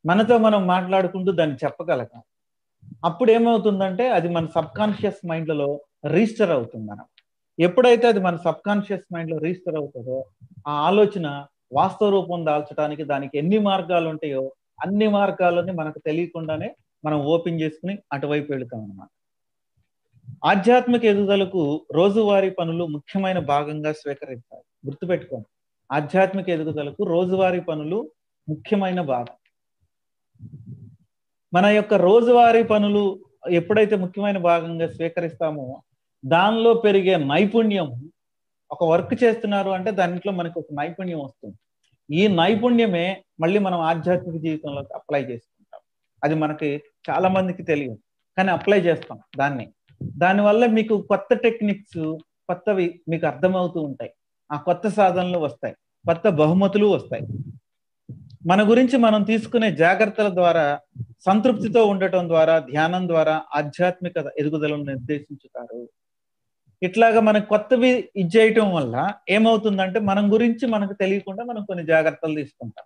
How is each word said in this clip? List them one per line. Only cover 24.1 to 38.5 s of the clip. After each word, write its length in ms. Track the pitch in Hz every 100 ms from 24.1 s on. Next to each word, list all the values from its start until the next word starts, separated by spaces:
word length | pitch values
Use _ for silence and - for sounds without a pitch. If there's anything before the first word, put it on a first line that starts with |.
| 139 139 123 _ 113 _ _ 131
గుర్తుపెట్టుకోండి, 600 | 139 180 170 - 120 - _ _ _ _
ఆధ్యాత్మిక 560 | 139 147 185 190 196 185
ఎదుగుదలకు 560 | 165 156 151 143 143
రోజువారీ 560 | 196 170 185 190 185 180
పనులు 500 | 175 156 151 196 294 _ _ _ -
ముఖ్యమైన 520 | 151 - 202 190 180
భాగం. 360 | 151 123 120 - _ _ _ _ _ _ _ _ _ _ - - - - - _ _ _ _ _ _
మన 120 | 175 202
యొక్క 280 | 208 208
రోజువారీ 680 | 202 175 226 233 240 233 226
పనులు 600 | 226 214 202 208 202 196 - _ -
ఎప్పుడైతే 460 | 175 170 214 214 208
ముఖ్యమైన 420 | 180 196 202 196
భాగంగా 500 | 170 170 165 165 165
స్వీకరిస్తామో, 920 | - 165 170 170 - 160 151 127 135 _ _ _ _ 131
దానిలో 480 | 165 202 226 233
పెరిగే 420 | 233 214 196 185 180
నైపుణ్యం, 920 | 160 151 202 233 220 196 151 123 151 _ _ _ _